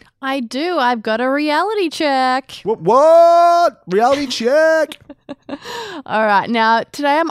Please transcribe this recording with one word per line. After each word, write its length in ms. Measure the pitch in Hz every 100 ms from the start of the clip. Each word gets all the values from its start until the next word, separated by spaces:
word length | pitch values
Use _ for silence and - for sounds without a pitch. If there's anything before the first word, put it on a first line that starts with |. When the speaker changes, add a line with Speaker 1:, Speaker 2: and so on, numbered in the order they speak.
| _ _
Speaker 1:
I 200 | 269 277
do. 380 | 226 254 339 339
I've 220 | 247 240
got 200 | 220 220
a 100 | 254
reality 580 | 277 302 294 381 427 339
check. 720 | - 302 269 262 254 - -
Speaker 2:
What? 160 | 180 220
What? 1000 | 170 254 311 330 339 339 339 339 339 - -
Reality 400 | 185 233 277 277
check? 720 | - 233 294 320 320 302 - - 277 -
Speaker 1:
<laughs> 200 | 285 - 285 - 466 440 349 -
All 180 | 214 220
right. 240 | 202 -
Now, 320 | 233 220 233 -
today 280 | - 285 294
I'm 100 | 330